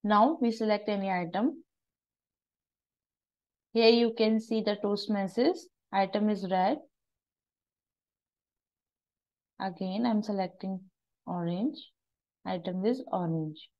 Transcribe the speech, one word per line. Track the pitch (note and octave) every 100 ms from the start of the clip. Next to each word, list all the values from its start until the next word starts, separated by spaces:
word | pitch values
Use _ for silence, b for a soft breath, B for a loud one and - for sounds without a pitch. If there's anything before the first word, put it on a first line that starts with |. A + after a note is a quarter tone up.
Now | G#3 G#3 A#3+ E4
we | A#3
select | A3 A3 G#3 G#3
any | G3+ G3
item. | F#3 E3+ F3+ B3+ D4 _ _ _ _ _ _ _ _ _ _ _ _ _ _ _ _ _ _ _ _ _
Here | A3+ A3+
you | A#3 A#3 A3+
can | A3 A3
see | A3 A3
the | G#3+ G#3
toast | G3+ G3+ -
message. | G3+ F#3+ A3+ C#4 F#4 - _ _
Item | G3 F#3+ G#3 G#3+
is | G3+ F#3
red. | F#3 F#3+ D4 - _ _ _ _ _ _ _ _ _ _ _ _ _ _ _ _ _ _ _ _ _ _ _ _ _ _ _
Again, | F#3+ F3+ F#3 G3 A#3+
I'm | G#3+
selecting | G#3 G3 F#3 - F#3+ F#3+ F#3+ _ _ _ -
orange. | F3+ E3+ F3 B3+ D#4+ - _ _ _ _ _
Item | F#3 F#3 F3 F#3 G3+
is | C4 B3
orange. | F#3+ E3+ E3 D#3 D#3 -